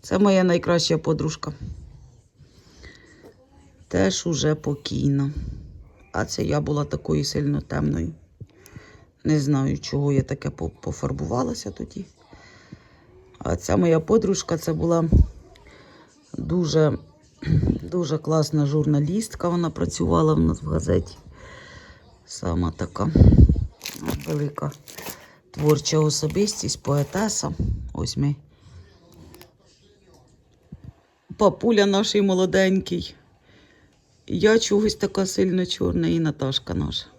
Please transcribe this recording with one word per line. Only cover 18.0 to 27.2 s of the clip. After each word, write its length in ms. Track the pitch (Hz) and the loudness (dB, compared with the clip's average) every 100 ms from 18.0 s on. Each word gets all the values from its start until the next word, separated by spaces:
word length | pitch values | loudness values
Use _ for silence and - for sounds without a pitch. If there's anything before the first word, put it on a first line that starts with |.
| 160 151 | -2 -2
класна 480 | 151 160 151 156 143 | 0 0 2 2 2
журналістка. 840 | 151 151 147 147 190 220 - 175 | 2 2 2 2 -2 -4 -4 -2
Вона 220 | 175 165 | 0 -2
працювала 640 | - 170 - - - 78 | -2 -4 -2 0 2 4
в 60 | 78 | 4
нас 220 | 82 80 | 2 0
в 60 | 78 | -2
газеті. 480 | 80 80 90 - - - - - - - - - - - _ _ | -4 0 0 -2 -14 -20 -20 -20 -20 -20 -20 -20 -20 -20 _ _
Сама 460 | - 90 87 87 78 | -8 -4 -2 -2 -4
така 340 | - - 98 156 - - - - - - - - - 151 143 | -8 -4 0 8 8 10 8 6 -2 -10 -14 -12 -8 -8 -4
велика 460 | 151 147 - 147 - - - - - - - _ | -4 -4 -6 -8 -10 -18 -16 -14 -16 -20 -20 _
творча 480 | - 147 151 - 156 | -4 2 2 2 2
особистість, 840 | 156 147 156 160 208 - 139 - | 2 0 -2 0 -2 -2 -6 -6
поетеса. 680 | - 143 143 185 | -2 -2 0 -2